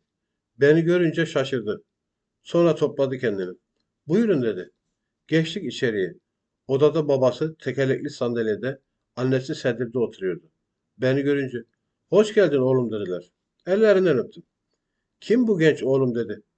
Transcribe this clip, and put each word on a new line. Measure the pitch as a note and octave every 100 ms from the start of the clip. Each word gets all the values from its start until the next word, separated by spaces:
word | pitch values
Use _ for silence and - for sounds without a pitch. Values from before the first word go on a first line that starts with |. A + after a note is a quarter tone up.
| _ _ _ _ _ -
Beni | C#3 E3
görünce | E3 F3+ E3 E3 D#3
şaşırdı. | C#3+ C3 B2+ G#2 - _ _ _ _ _ _
Sonra | - E3+ E3+ D#3
topladı | C#3+ - C3+ C3+
kendini. | A#2+ G2 F2+ F2+ _ _ _ _ -
"Buyurun." | F#3+ A3+ D#3
dedi. | A#2 F2+ F2 _ _ _ _ _ -
Geçtik | D#3+ D#3+ G#3
içeriye. | D3 - B2 G#2 F2+ E2 _ _ _ _ -
Odada | C3+ D3 D#3+ D3
babası | C3+ B2+ - D#3 D#3
tekerlekli | C3+ C3+ C3+ C3 C#3+
sandalyede, | - A#2+ A#2 A2 G#2 B2 B2+ _ _ _ -
annesi | B2+ C3 C3 D3
sedirde | C3+ A#2 A#2 B2+
oturuyordu. | A2 - F#2+ E2+ _ _ _ _ _ -
Beni | B2+ C3+
görünce, | C#3 C#3+ C3 A#2 - _ _ _ -
"Hoş | F#3 G#3+
geldin | G#3+ F3+ C#3+
oğlum." | B2+ C3 A#2
dediler. | G#2+ F#2 F2 - _ _ _ -
Ellerinden | G3 A3 F#3+ F3+ B2+
öptüm. | - - - _ _ _ _ _ _ _
"Kim | - A#3 A3+
bu | F#3
genç | D#3 C3+
oğlum?" | B2 C3+ C3 A#2
dedi | A2 G2+ _